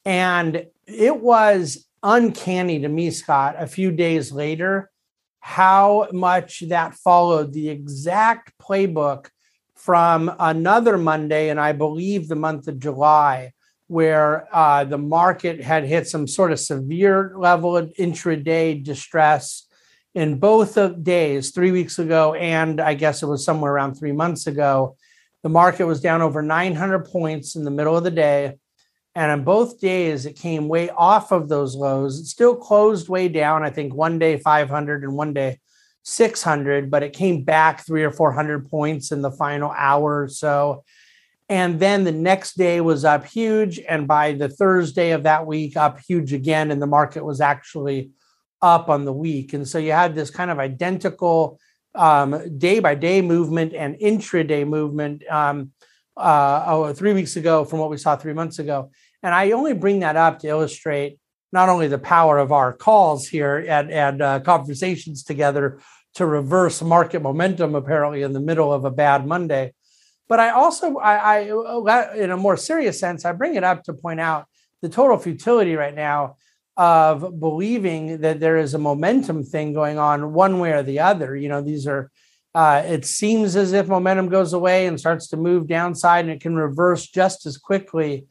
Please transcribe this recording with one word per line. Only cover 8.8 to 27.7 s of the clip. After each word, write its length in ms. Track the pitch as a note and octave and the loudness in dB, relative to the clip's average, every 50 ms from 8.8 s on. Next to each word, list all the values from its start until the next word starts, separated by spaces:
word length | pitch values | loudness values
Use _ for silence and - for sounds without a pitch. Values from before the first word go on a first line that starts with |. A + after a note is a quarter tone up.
| G3 F#3+ D#3+ D#3 D3 C#3+ C#3 C3+ - - _ _ _ _ _ _ _ _ _ | 0 0 0 -2 -2 -2 -4 -6 -10 -18 _ _ _ _ _ _ _ _ _
from 580 | _ - - F3+ E3+ E3+ E3+ E3 D#3+ D#3+ F3 E3 - | _ -2 2 4 4 6 4 4 2 0 -2 -4 -2
another 580 | F3 D#3+ D#3+ E3 E3 F3+ G#3 A#3 A#3 A#3 G#3 F#3 | -2 0 0 0 2 4 4 4 4 4 2 2
Monday, 520 | E3 D#3+ D#3 D#3 D3+ D3+ D#3 D3+ D#3 D#3 | 2 0 0 0 -2 -2 0 0 0 0
and 100 | D3 D3+ | 0 0
I 120 | D3 D3+ D3+ | 0 0 0
believe 540 | C#3+ D3+ D3+ D3+ D#3+ F3+ G3 G3+ G3 D#3+ | 0 -2 -4 -2 -4 -4 -4 -4 -4 -4
the 80 | D3+ D#3+ | -6 -6
month 320 | D3+ D#3 D#3+ D#3 D3 - | -4 -4 -4 -4 -6 -8
of 140 | E3 D3 C3 | -10 -10 -8
July, 720 | C3 D3+ C3+ C3 D3 D3+ D3+ D3+ D3 C#3+ C3 B2+ B2+ B2+ - _ _ _ _ _ _ | -8 -8 -2 2 4 6 6 6 6 4 0 -2 -6 -12 -18 _ _ _ _ _ _
where, 600 | - E3 E3 D#3+ D#3+ D#3 D#3 D3+ D3+ D3+ D#3 - - | -6 -2 0 2 2 4 4 2 2 0 -2 -4 -2
uh, 320 | - E3 D#3+ D3+ D3 C#3+ C#3+ | 2 2 4 4 4 2 2
the 140 | C3+ D3 | -2 -4
market 640 | C#3+ C#3+ D3 D#3 E3 F3 F#3 F3 F3 - F3 E3 D#3 | -6 -4 -2 0 2 2 2 2 0 -4 -6 -6 -6
had 240 | C3 B2 D#3+ D#3+ D3 | -4 -2 0 0 0
hit 240 | C3+ D#3 E3+ D#3 - | 0 -2 -2 -2 -4
some 180 | - D#3 D3 | -6 -6 -6
sort 240 | C3 - - F#3+ E3+ | -4 -2 0 0 0
of 80 | D#3 B2+ | 0 -2
severe 760 | - - D#3 C3+ C3+ C3+ D#3+ F3 G3 G3 F#3+ G3 G3 F#3+ F#3 | -4 -6 -6 -6 -6 -6 -2 2 2 4 4 2 0 -2 -4
level 400 | F#3+ F3+ F3 F3 E3+ E3 F3 F3 | 0 2 4 4 4 2 0 0
of 160 | F3 E3+ E3 - - | 0 -2 -2 -4 -4
intraday 840 | F#3 F3 D#3+ - - F3+ D#3+ D3+ C#3+ E3 D#3+ E3 D#3+ D#3+ D#3 D3 C3+ | -4 -4 -4 -4 -4 -4 -4 -2 -2 -2 0 0 0 0 -2 -4 -6
distress 840 | D3 C#3 C3+ - - - D#3+ D#3 D3+ D#3 C#3+ C3 - - - - _ _ _ _ _ _ _ _ _ - | -10 -10 -10 -10 -4 0 4 4 4 4 2 0 -6 -14 -16 -18 _ _ _ _ _ _ _ _ _ -6
in 240 | F3+ D#3+ D#3 D3 C3 | -4 -2 -2 0 2
both 400 | G3 G#3 A3 A3 G#3 G#3 - A3 | 4 4 6 4 4 2 2 2
of 260 | G3+ F#3 F3 F3 D#3 | 0 0 0 -4 -2
days, 460 | F3 F3+ F3 D#3+ D3 C#3 C#3 C3+ - | 0 0 2 0 0 -2 -4 -4 -6
three 200 | - F3+ F3+ F#3 | -2 0 0 2
weeks 280 | F#3 F3+ E3+ E3 - - | 2 0 -2 -4 -4 -6
ago, 340 | E3+ D#3+ E3 D#3+ D#3 D#3 D#3+ | -2 0 2 2 4 2 2
and 480 | D#3+ F3 E3 E3 D#3+ D#3+ D#3+ D#3 D3+ | -2 -2 -2 0 0 0 0 -2 -2
I 140 | D#3 D#3 D3+ | -2 -2 0
guess 280 | C#3+ D#3 D3+ C#3 C#3+ - | 0 0 -2 -2 -2 -4
it 40 | |
was 180 | C#3+ D3 C3+ - | -4 -4 -2 -2
somewhere 300 | - D#3+ D#3 D3+ C#3+ C#3 | -2 -2 0 -2 -2 0
around 200 | C#3+ C#3 C#3 C3+ | -2 -2 -4 -6
three 160 | C#3 D3+ D3 | -8 -8 -6
months 360 | C#3+ D3 D#3+ F3 E3 - - | -4 -2 -2 -2 -4 -4 -6
ago. 500 | D#3+ C#3+ C#3+ C#3+ C#3 C3+ C3+ C3 C3 - _ _ _ _ _ _ _ _ _ - | -6 -4 0 0 2 2 2 0 -2 -6 _ _ _ _ _ _ _ _ _ -6
The 80 | D#3 | 0
market 340 | D#3+ E3+ F3 F3+ F3 F3+ F3+ | 4 4 4 4 4 2 0
was 160 | E3 D#3+ C3+ | -2 -2 -2
down 220 | C3+ F3 D#3+ E3 E3 | 0 0 0 2 0
over 180 | D#3+ C#3 D3+ | 0 0 -2
nine 360 | D3+ D3+ D#3 E3 F3+ F#3+ F3 | -2 -2 0 0 0 -2 -2
hundred 280 | D3+ F3+ F#3+ F#3+ F#3 F#3+ | -4 -2 -2 -2 -4 -4
points 520 | - - F3+ E3 D#3 D#3 D3+ C3+ - - | -6 -6 -4 -4 -4 -4 -6 -10 -12 -10
in 80 | E3 D3+ | -8 -8
the 60 | C#3+ | -6